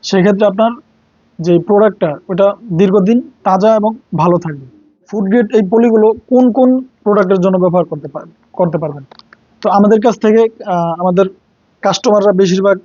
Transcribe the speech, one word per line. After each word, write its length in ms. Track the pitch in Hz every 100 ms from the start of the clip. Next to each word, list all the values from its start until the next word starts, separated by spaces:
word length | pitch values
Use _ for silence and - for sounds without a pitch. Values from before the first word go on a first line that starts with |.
সেক্ষেত্রে 440 | - 196 190 202 208
আপনার 260 | 196 226 240 _ _ _ _ _ -
যে 200 | 165 175
প্রোডাক্টটা, 580 | 165 208 214 202 170 143 -
ওটা 240 | 180 196 202 233
দীর্ঘদিন 500 | 165 196 202 185 240 - _
তাজা 320 | 202 190 214 220
এবং 200 | 214 220 _ 160
ভালো 220 | 170 175
থাকবে। 280 | 170 143 131 _ _ _ _
ফুড 220 | 208 190
গ্রেড 220 | 233 220
এই 80 | 247 185
পলিগুলো 440 | 226 233 220 214
কোন 380 | 214 _ 247 254
কোন 280 | 226 254 254 254 _
প্রোডাক্টের 360 | 208 208 185 196
জন্য 180 | 185 185
ব্যবহার 280 | 180 180 160
করতে 220 | 151 147
পার-, 200 | 151 170 _ _
করতে 240 | - 175 160
পারবেন? 260 | 156 143 135 - _ _ _ _
তো 80 | 208
আমাদের 320 | 202 208 220
কাছ 180 | 233 208
থেকে, 280 | 220 220 226 226 208
আহ, 360 | 175 170 165
আমাদের 240 | 180 180 190 - _ _ _ _
কাস্টমাররা 500 | 196 190 254 208 202
বেশিরভাগ 480 | 185 196 185 196 190